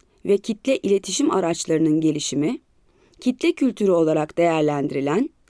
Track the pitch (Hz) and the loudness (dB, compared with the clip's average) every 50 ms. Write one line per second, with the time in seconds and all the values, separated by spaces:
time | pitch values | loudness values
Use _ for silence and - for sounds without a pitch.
0 | _ _ _ _ - 185 202 196 - - 214 - - 269 269 - - 202 202 196 | _ _ _ _ 0 0 0 0 0 -4 -6 -4 -2 -2 -2 0 0 0 0 0
1 | - - - - 277 - - 190 180 165 170 - - - 160 156 160 156 151 160 | 0 -4 -2 -2 0 0 0 0 0 0 -2 -4 -2 -2 0 2 2 2 2 2
2 | 160 156 151 147 - - - 143 147 190 262 - - _ _ _ _ _ _ _ | 2 0 0 -2 -4 -4 -2 -2 -2 -2 -4 -6 -10 _ _ _ _ _ _ _
3 | _ _ _ _ - 254 247 - - 349 359 - 277 247 196 - 208 190 175 170 | _ _ _ _ -4 -4 -2 0 0 -2 0 0 -2 -2 0 0 2 2 4 4
4 | 160 156 156 156 151 - - 170 170 170 160 160 156 147 147 143 135 147 143 139 | 2 2 2 0 -2 -2 -2 0 2 2 2 2 0 0 0 -2 -4 -4 -4 -4
5 | 135 143 156 220 285 320 - _ _ _ | -2 0 0 0 -2 -2 -6 _ _ _